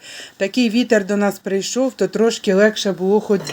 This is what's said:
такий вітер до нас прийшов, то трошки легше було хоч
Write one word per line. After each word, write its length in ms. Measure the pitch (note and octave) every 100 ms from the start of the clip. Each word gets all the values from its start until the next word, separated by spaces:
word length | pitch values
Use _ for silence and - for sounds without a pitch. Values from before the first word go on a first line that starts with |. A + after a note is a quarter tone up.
| - - - -
такий 320 | G3 A3 A#3+
вітер 360 | G#3+ B3 A3 F#3+
до 120 | G3+
нас 220 | G3+ G3
прийшов, 540 | - G3 F#3 A#3+ C4
то 140 | - F#3
трошки 460 | G3+ A3+ A3+ -
легше 380 | F#3+ G#3+ G#3+ G#3
було 280 | E3+ F#3 G#3
хоч 220 | G#3 G3+ D#3